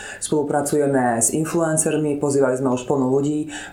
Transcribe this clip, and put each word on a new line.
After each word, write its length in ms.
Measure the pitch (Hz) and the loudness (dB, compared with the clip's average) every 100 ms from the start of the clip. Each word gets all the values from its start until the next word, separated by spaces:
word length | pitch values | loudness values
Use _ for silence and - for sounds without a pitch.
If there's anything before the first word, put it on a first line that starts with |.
| - - | -14 -12
Spolupracujeme 1000 | - 151 139 147 143 147 139 135 123 117 | -2 -2 0 0 0 2 2 2 2 2
s 160 | - 151 | 0 0
influencermi, 840 | 160 170 160 156 156 151 151 143 | 0 0 0 2 0 0 0 0
pozývali 360 | 143 139 127 127 | 0 2 2 2
sme 160 | 135 | 0
už 160 | 123 - | -2 0
plno 200 | 143 127 | 0 2
ľudí, 400 | 135 143 151 151 - - | 2 0 -2 -4 -10 -12